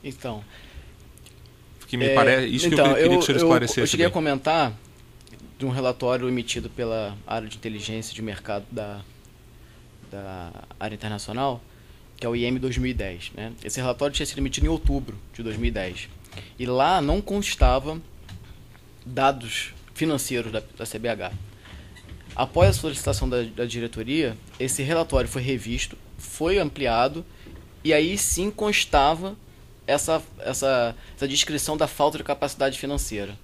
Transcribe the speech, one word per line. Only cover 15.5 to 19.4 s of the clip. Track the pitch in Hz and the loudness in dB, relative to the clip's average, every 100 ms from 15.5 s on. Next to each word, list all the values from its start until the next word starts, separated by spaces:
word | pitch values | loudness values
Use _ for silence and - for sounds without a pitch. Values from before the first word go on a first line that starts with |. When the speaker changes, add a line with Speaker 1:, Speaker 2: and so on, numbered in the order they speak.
| 107 | -2
Speaker 1:
mil | 117 | -2
e | |
dez. | 110 92 92 - - - - - - | -2 -4 -8 -14 -18 -18 -16 -18 -8
E | 127 | -2
lá | 127 143 185 | 4 4 4
não | 143 185 | 4 0
constava | - 202 202 - 131 131 139 160 - - - - - - - - - - | 0 -2 -2 4 4 4 0 -10 -12 -20 -18 -16 -16 -20 -20 -20 -20 -20
dados | 123 127 135 135 | -8 2 2 2